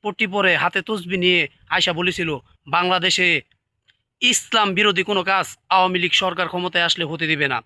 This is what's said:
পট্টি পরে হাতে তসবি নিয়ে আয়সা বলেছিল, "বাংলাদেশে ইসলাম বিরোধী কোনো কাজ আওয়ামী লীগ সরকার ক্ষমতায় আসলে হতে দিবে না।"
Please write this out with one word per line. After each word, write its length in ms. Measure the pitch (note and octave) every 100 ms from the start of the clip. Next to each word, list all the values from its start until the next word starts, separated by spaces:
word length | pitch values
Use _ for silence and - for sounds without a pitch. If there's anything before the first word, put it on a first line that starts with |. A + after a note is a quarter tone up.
পট্টি 240 | G#3 G3 G#3+
পরে 300 | G3+ F#3+ D#3+
হাতে 260 | F3 G3
তসবি 340 | F#3 G#3+ F3 F#3
নিয়ে 320 | F3+ F3+ D3 _ _
আয়সা 240 | F3 F3+
বলেছিল, 460 | E3 F3+ F#3 E3 C#3 _ _ -
"বাংলাদেশে 760 | E3+ F3+ F3+ F3+ E3+ F3+ D#3 _ _ _ _ _ _ _ _
ইসলাম 540 | B3 A3+ - A3+ G3+
বিরোধী 280 | F#3 G#3 F#3
কোনো 200 | F#3+ G3
কাজ 340 | F3+ F#3+ - - _
আওয়ামী 300 | F#3 F#3 F3+
লীগ 140 | E3+
সরকার 340 | - F#3+ F3+ E3+
ক্ষমতায় 380 | F3+ F3+ F3
আসলে 200 | E3+ E3+
হতে 220 | D#3+ D#3+ D#3+
দিবে 220 | D3+ C#3+
না।" 140 | B2